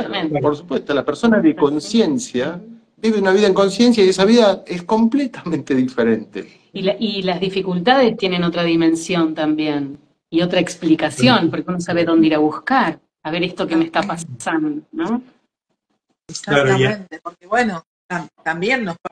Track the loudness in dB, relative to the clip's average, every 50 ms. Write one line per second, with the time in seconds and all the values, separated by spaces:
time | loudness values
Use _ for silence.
0 | 0 -2 -4 -4 -4 -2 -2 0 0 0 -2 -2 -6 -6 -6 -6 -4 -2 -2 -2
1 | -2 -2 -4 0 2 2 4 4 4 2 4 4 2 2 2 -2 -4 0 0 2
2 | 2 2 0 -2 -4 -4 -4 -4 -4 -4 -6 -10 -14 -18 -20 -20 _ _ _ _
3 | -2 0 0 2 2 2 4 4 4 4 4 2 2 0 2 4 4 4 6 6
4 | 4 4 4 4 4 6 6 6 6 4 2 0 -6 -10 -10 -8 -4 -2 0 2
5 | 2 2 2 0 -2 -2 -6 -10 -6 -6 -6 -6 -2 -2 0 0 0 0 0 0
6 | 2 2 0 0 -2 -10 -12 -12 -12 -12 -20 _ _ _ -10 -4 -2 -2 -2 -2
7 | -4 -4 -4 -4 -2 -4 -2 -2 -4 -4 -4 -4 -4 -2 -4 0 2 2 4 4
8 | 4 2 2 0 -2 -2 0 0 -2 -2 -2 0 0 0 2 2 4 2 2 0
9 | -2 -2 0 0 0 0 0 -2 -2 -2 0 -2 -2 -2 -2 -4 -6 -6 -10 -16
10 | _ _ _ _ _ _ -2 0 0 2 0 0 0 -2 -6 -6 0 2 2 2
11 | 2 -4 -2 0 2 2 2 2 2 -2 -2 -4 -6 -6 -6 -6 -4 -4 -2 -2
12 | 0 2 2 4 4 4 2 2 0 0 -2 -4 -4 0 0 2 0 0 -4 -8
13 | _ _ _ _ _ -8 -4 -4 -4 -6 -4 -6 -4 0 0 0 0 0 -2 -2
14 | -2 -2 -6 -8 -10 -14 -14 -10 -6 -4 -4 -2 -2 -4 -6 -8 -10 _ -8 -6
15 | -4 -4 -4 -4 -6 -10 _ _ _ _ _ _ _ _ _ _ _ _ _ _
16 | _ _ _ _ _ -16 -16 -14 -4 0 0 2 4 2 2 2 2 0 0 -6
17 | -10 -16 -18 -14 _ -16 -16 _ -8 -2 -2 0 0 0 -4 -6 -12 _ _ _
18 | _ _ -8 -8 -8 -10 _ _ _ -6 -4 -4 -2 -2 -2 -2 -4 -6 -8 -10
19 | _ -14